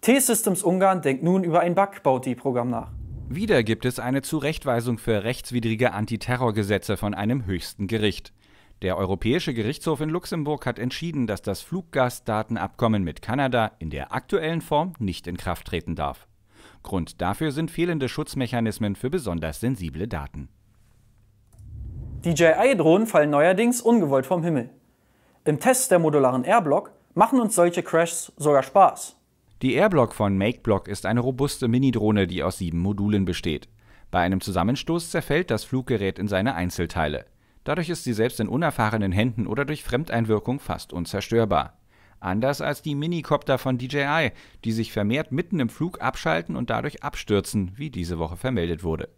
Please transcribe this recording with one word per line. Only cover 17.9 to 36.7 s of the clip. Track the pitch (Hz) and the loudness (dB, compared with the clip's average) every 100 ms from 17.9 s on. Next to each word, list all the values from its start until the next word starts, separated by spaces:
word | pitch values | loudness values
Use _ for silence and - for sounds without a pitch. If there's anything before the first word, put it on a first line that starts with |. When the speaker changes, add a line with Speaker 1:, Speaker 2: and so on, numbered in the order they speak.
| 165 127 | 0 -2
Speaker 2:
Schutzmechanismen | - 151 135 123 120 113 104 104 98 | -4 -6 -4 -2 0 -2 0 -4 -2
für | 127 | -2
besonders | 175 117 85 80 76 | -2 -2 -4 -4 -4
sensible | 117 131 85 73 107 | -4 -2 -6 -6 -6
Daten. | 78 69 73 69 _ _ _ _ _ _ _ _ _ _ - - - - - - - | -6 -8 -12 -14 _ _ _ _ _ _ _ _ _ _ -20 -18 -14 -12 -12 -12 -6
Speaker 1:
D | 170 | -2
J | 160 170 151 | 4 6 6
I-Drohnen | 240 233 156 180 226 | 4 4 6 6 6
fallen | 175 151 | 4 4
neuerdings | 147 165 190 233 240 | 6 4 4 2 2
ungewollt | 226 233 156 135 - | 4 4 4 2 2
vom | 180 | 0
Himmel. | 165 151 117 - _ _ _ _ _ _ - | 0 0 -2 -12 _ _ _ _ _ _ -2
Im | 151 | 2
Test | 247 254 - | 2 2 4
der | 180 | 4
modularen | 156 147 131 127 | 6 4 4 2
Airblock | 131 226 160 151 - _ _ | 4 2 4 0 -2 _ _
machen | - 220 262 | 2 4 4
uns | 220 - | 2 4
solche | 175 175 | 4 4
Crashs | - 165 170 - - _ | 0 2 2 -2 -10 _
sogar | 147 143 | 4 4
Spaß. | - 202 180 - - _ _ _ _ - | 4 6 6 6 -14 _ _ _ _ -4
Speaker 2:
Die | 131 | 0
Airblock | 120 107 170 117 | 4 4 4 2
von | - 104 95 | 2 0 2
MakeBlock | 101 123 - 98 - | 2 0 0 0 0
ist | 101 92 | -6 0
eine | 117 | 0
robuste | 123 127 139 - 120 | 0 0 -2 0 0
Minidrohne, | 120 135 120 104 107 92 | 4 4 4 4 4 2
die | 90 | 2
aus | 76 - | -2 -2
sieben | 87 85 | -4 0
Modulen | 92 101 101 104 92 | 0 0 2 2 0
besteht. | 85 87 73 - _ _ - - | -2 -4 -4 -8 _ _ -20 -4
Bei | 87 | 0
einem | 87 95 | 2 0
Zusammenstoß | 98 90 92 135 - 170 165 | 0 0 0 0 -2 -4 -2
zerfällt | 170 - 147 180 | -6 -2 -2 0
das | 107 | -4
Fluggerät | - 127 127 117 98 - | -2 -4 0 0 0 -2
in | 107 | -2
seine | 98 110 | 0 0
Einzelteile. | 90 90 | -2 -4